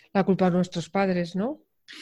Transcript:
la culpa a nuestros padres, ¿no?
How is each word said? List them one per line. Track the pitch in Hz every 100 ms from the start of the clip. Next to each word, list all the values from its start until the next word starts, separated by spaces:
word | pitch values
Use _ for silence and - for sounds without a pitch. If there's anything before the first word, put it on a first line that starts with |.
| _
la | 202
culpa | 185 185 180
a |
nuestros | 180 180 170 -
padres, | 196 196 180 170 185
¿no? | 233 311 _ _ _ -